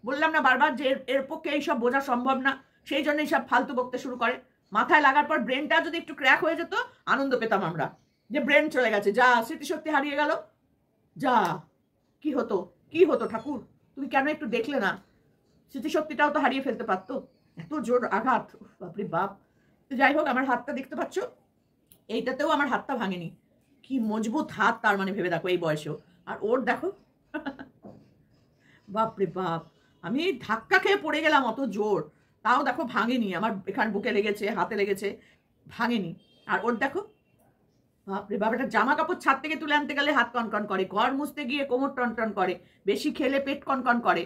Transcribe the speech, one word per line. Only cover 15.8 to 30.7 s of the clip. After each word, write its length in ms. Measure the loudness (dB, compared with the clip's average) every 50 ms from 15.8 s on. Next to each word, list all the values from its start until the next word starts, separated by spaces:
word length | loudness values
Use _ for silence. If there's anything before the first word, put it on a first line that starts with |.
| -8 -2 -2 -2 -2 -2 0 2 2 2
তো 100 | 2 2
হারিয়ে 220 | 2 2 0 0
ফেলতে 220 | -2 -4 -4 -4 -2
পারতো, 440 | -2 -2 -4 -2 -8 -8 -8 -8 -10 _ _ _ _ _ -16
এত 160 | -12 -8 -6
জোর 280 | -6 -2 0 0 0 2
আঘাত, 400 | 0 -2 0 2 2 2 2 0 -4 -18 -20
উফ, 100 | -20 -20 _ _
বাপরে 240 | -16 -14 -8 -8 -8
বাপ। 280 | -4 -2 -2 -2 -2 -6 -14 _ _ _ _ _ _ _ _ _ _
তো 40 | 0
যাই 180 | 2 2 4 4
হোক, 120 | 2 0 2
আমার 180 | 0 0 2
হাতটা 260 | 0 0 -2 -2 -6 -8
দেখতে 220 | -8 -8 -8 -6
পাচ্ছ, 240 | -6 -6 -4 -4 -6 -6 -6 -12 _ _ _ _ _ _ _ _ _ _ _ -20 _ _ _
এইটাতেও 420 | -6 -4 -2 -4 -2 -2 0 0
আমার 180 | 2 0 0 0
হাতটা 280 | 0 -4 -2 -4 -4
ভাঙেনি। 340 | -4 -2 -4 -4 -6 -8 -10 -12 _ _ _ _ _ _ _ _ _ -12
কি 160 | -6 -4 -2
মজবুত 480 | -2 0 -2 -2 -2 -2 -2 -2 -4 -4
হাত 240 | -2 0 2 2 2 2
তার 160 | 2 0 2 2
মানে 140 | 0 -2
ভেবে 180 | -2 -2 -2 -2
দেখো 180 | -2 -2 0 0
এই 100 | 0 0
বয়সেও। 380 | 0 -2 -2 -2 -4 -8 -10 -10 _ _ _ _ _
আর 120 | -12 -10 -6
ওর 200 | -2 0 0 0
দেখো, 300 | 2 0 -2 -2 -2 -6 -6 -8 _ _ _ _ _ _ -12
<laughs> 420 | -8 -8 -8 -12 -12 -18 -20 _ _ _ -20 -20 -20 -20 _ _ _ _ _ _ _ _ _ _ _ _ _ _ _ _ -8
বাপরে 360 | -2 -2 -2 -2 0 -2 -2
বাপ, 360 | -2 0 -4 -2 -2 -2 -4 -6 -10 _ _ _ _ _ _
আমি 380 | -8 -4 -2 0 0 0 -2 -4
ধাক্কা 360 | -2 -4 -4 -4 0 2